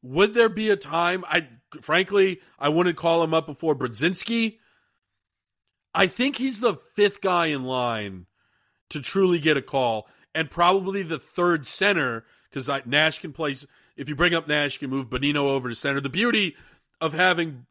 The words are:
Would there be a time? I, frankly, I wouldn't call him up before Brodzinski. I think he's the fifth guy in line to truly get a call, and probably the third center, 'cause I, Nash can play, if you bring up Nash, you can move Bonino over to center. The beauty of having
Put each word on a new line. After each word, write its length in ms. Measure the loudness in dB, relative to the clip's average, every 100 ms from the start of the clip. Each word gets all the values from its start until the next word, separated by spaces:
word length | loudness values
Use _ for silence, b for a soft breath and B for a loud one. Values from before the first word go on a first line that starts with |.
Would 300 | -4 2 2
there 160 | 6 4
be 200 | 4 0
a 40 | 0
time? 480 | 0 0 0 0 -4
I, 200 | -8 -8 -20 _ -20
frankly, 600 | -2 0 2 2 2 0 b b
I 120 | 0
wouldn't 280 | 2 2 2
call 260 | 2 2
him 100 | 4 0
up 100 | -2
before 300 | -6 -2 0
Brodzinski. 800 | -2 -2 -2 -2 -2 0 -2 -4 _ _ _ _ _ _ _ _ _ _ _ _ _
I 140 | 0 0
think 300 | 2 -2 0
he's 220 | -6 0
the 140 | -2
fifth 480 | -2 _ 2 2 2
guy 260 | 0 2 0
in 160 | -2 -2
line 600 | -2 0 -2 -6 -12 -18 _ _ _ _ _ _
to 100 | -8
truly 380 | -4 2 2 4
get 180 | 2 0
a 40 |
call, 460 | 0 0 0 -2 -6 b b
and 160 | -6 -6
probably 540 | 2 4 4 0 -4
the 160 | -4 -8
third 480 | -8 0 2 2 -2
center, 580 | 0 0 2 0 -4 _ b b
'cause 160 | -10 -6
I, 140 | -6 0
Nash 340 | 2 2 0
can 120 | -12
play, 240 | -6 -4 -4 -12 b b b
if 140 | -10
you 60 | 0
bring 180 | 2
up 140 | 2 0
Nash, 260 | 0 0
you 60 | -4 -6
can 20 |
move 200 | -4 -4
Bonino 400 | -4 -2 0 0
over 200 | 0 -2
to 60 | -4
center. 240 | -2 -2
The 80 | -2
beauty 460 | 0 2 2 0 -6 b b b _
of 140 | -4
having 540 | 2 2 2 -2 -6 -18